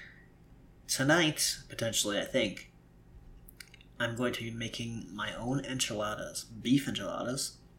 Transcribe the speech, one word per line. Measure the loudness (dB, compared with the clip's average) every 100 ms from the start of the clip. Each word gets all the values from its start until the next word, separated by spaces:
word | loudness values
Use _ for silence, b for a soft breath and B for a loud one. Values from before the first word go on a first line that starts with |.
| B B B -20 -20 -20 -20 -12 -4
tonight, | 2 6 8 6 4 2 0 -6
potentially, | -4 0 2 2 0
I |
think, | 2 2 2 -2 -12 -20 -20 -20 -20 -20 -18 -20 -20 -18 -18 -20 -12 -4
I'm | -2 0
going | 0
to | 0
be | -4
making | -4 -6 -4 -6 -6 -8
my | -6 -6
own | -4 0 0
enchiladas. | 0 -2 0 0 -2 -2 -6 -8 -10 -2
Beef | 4 4 4
enchiladas. | -4 -4 -4 -2 -2 -4 -8 -20